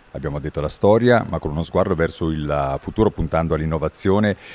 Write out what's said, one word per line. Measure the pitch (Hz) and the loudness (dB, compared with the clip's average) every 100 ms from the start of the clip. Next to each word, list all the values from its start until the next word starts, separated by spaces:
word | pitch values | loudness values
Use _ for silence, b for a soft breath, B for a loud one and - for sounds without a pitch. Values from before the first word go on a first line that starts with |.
| b | b
abbiamo | 71 73 71 | -10 -8 -6
detto | 76 73 | -6 -4
la | 73 | -4
storia, | - 98 110 120 120 - | 2 4 6 6 4 2
ma | 85 | -4
con | 80 | -4
uno | 76 | -4
sguardo | 82 90 92 85 | -2 0 0 0
verso | 82 - 82 | -2 -2 -4
il | 78 73 73 69 69 | -2 -2 -2 -2 -4
futuro, | - 85 107 | -4 0 0
puntando | - 80 80 82 78 | 0 -2 0 0 0
all'innovazione | 78 80 78 - 98 98 107 95 B | -2 -2 -4 -2 0 2 2 -2 B